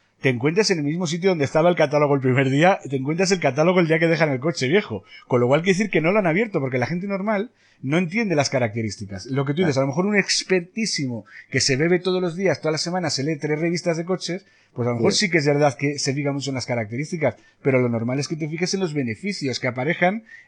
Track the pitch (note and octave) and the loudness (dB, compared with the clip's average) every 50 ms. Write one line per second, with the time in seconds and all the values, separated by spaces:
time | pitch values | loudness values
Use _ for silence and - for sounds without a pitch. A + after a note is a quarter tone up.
0 | _ _ _ _ - C3+ B2 A#2 C3 D3+ E3+ G#3 G#3 G#3 F#3+ D#3+ D3 C#3+ D#3 F3+ | _ _ _ _ 0 0 0 2 0 2 2 2 2 2 0 0 0 -2 -2 -2
1 | F#3 D3 E3 F3 F3+ G3 F#3 D#3+ - - - D#3+ D#3+ F3 F3 E3 D#3 C#3 D3 D3 | -4 -4 -4 0 0 0 2 2 0 2 2 4 4 4 4 4 2 2 4 2
2 | D3+ C#3 C#3+ C#3 B2+ C3 B2 C#3 C3+ C3 C3+ C#3+ E3 F#3 G3 - - C3 C#3 C3 | 4 4 2 2 2 2 2 2 2 2 4 4 4 4 4 2 -2 -6 -6 -4
3 | C3 C#3+ D#3+ E3+ F#3+ F3+ G3 F3+ D#3+ C#3 B2 C#3+ D#3 F3+ F3+ F#3 F3 D#3 D#3+ E3 | -2 -2 0 0 0 0 0 0 0 0 2 2 2 4 4 4 4 4 2 2
4 | E3+ D#3+ E3 D3+ E3 D3+ C3+ B2 C3 E3+ D#3+ - C3 B2+ E3+ G#3 G3+ - A2 F#2+ | 2 2 2 2 2 0 0 0 -2 -4 -2 0 0 2 2 2 0 0 -6 -10
5 | - - - - - - C3 A#2+ B2 A#2+ C#3 D#3+ E3+ G3 F#3 F3+ A3 - - E3 | -10 -14 -20 -20 -4 0 2 2 4 4 2 2 4 2 2 2 0 0 0 0
6 | D3+ E3 G3+ A3 F#3+ E3 D#3 G3 A#3+ A3 F#3 D#3 C3+ B2+ B2+ B2+ B2 A2+ E3 F3+ | 2 2 2 2 2 2 2 2 0 0 -2 -2 -2 -2 -2 -2 -2 -2 -2 -6
7 | F#3+ G3+ G3+ F#3 G3 A3 G#3+ F#3+ A3 - - _ _ _ _ _ - C3 D3+ F3 | -4 -4 -6 -4 -2 -2 -2 -2 -2 -6 -10 _ _ _ _ _ -4 -2 0 0
8 | F#3+ D#3 F3+ A#3 A#3 G3 E3 D3 C3+ - - B2+ B2 A2 G#2 A#2 A2 G#2+ G2 - | 0 0 -2 -2 0 0 0 0 0 0 0 0 0 -2 -2 -4 -4 -4 -6 -8
9 | G2+ F#2+ G2+ F#2+ - - C3 C#3 C#3 C#3 C#3+ E3 F#3 D#3 B2+ C3 C3+ - - E3 | -12 -12 -12 -12 -8 -4 -2 -2 0 0 0 0 0 2 2 2 0 0 0 0
10 | F#3 G#3 G#3 G3+ - - - - - - F#3+ F#3 F3 F3+ _ G#3+ A3+ - - - | 0 2 2 0 0 0 -2 -4 0 0 0 -2 -2 -4 _ -6 -4 -4 -2 -4
11 | C#3 B2+ A#2+ A2 - - - - - _ - C3 - - C3 C3 D#3 E3+ F3+ F3 | -4 -4 -4 -6 -10 -14 -20 -20 -14 _ -2 0 2 2 2 2 2 2 2 2
12 | F3+ F#3 F#3 F#3 F3+ F3 D#3+ F3+ G3 F3 C#3+ - - D#3 D#3+ D3+ - E3+ F3 F3+ | 2 0 0 0 0 -2 -2 0 0 0 0 0 -2 -2 -2 -2 -4 -4 -4 -2
13 | E3 C#3+ - C#3 C3 D#3 D#3+ C#3+ E3 D3 D3+ D3+ E3+ E3+ F3 E3 - F3 E3 D#3+ | -2 -2 -2 -2 -2 -2 -4 -4 -2 -2 -2 0 0 -2 -2 0 -2 -2 -2 -2
14 | E3 F3 F#3 F3 - - E3+ F#3+ - _ _ _ _ _ _ B2 A#2 A#2+ A#2+ A#2 | -2 -4 -4 -4 -4 -6 -8 -8 -10 _ _ _ _ _ _ -4 -2 -2 0 2
15 | - F#3+ G3 - G#3+ F3+ E3 E3 C#3 D3 C#3+ C#3+ D3 C#3+ C3+ - C#3 D3 C#3+ C#3 | 2 2 4 2 0 2 2 2 4 4 4 4 4 2 2 0 -2 -4 -2 -2
16 | - C#3+ C3 D3 C#3+ C#3+ C#3 C#3+ B2+ C#3 C3+ B2 - - B2 A#2 A2+ G#2 A#2+ B2+ | -4 -2 -2 -2 -2 -2 -4 -4 -4 -6 -6 -6 -4 -4 -4 -4 -4 -4 -6 -8
17 | D#3 - F#3 E3 D3 B2 - - _ _ _ _ - C#3+ C3 B2+ B2+ A#2+ A#2 A2+ | -6 -6 -4 -2 -2 -2 -2 -4 _ _ _ _ 0 2 2 4 2 2 0 0
18 | A#2 A#2+ C3 C#3+ C#3 - E3 D3+ E3 D3 D#3+ D#3+ F3+ F3+ G#3 F#3+ F#3 D#3+ D3 D3 | -2 -2 -2 -2 -4 -4 -4 -6 -6 -6 -4 -4 -4 -4 -2 -2 -2 -2 -2 -2
19 | C3 A2+ G#2+ - F3+ G#3 F#3+ - D3 C3 A#2 - - B2+ A#2+ B2+ B2+ D#3 F3 - | -2 -2 -4 -6 -6 -8 -6 -4 -4 -4 -4 -4 -4 -4 -4 -2 -2 -2 0 2
20 | F3 F3+ G#3 A3+ - - - - - | 0 0 0 -2 -8 -14 -20 -20 -12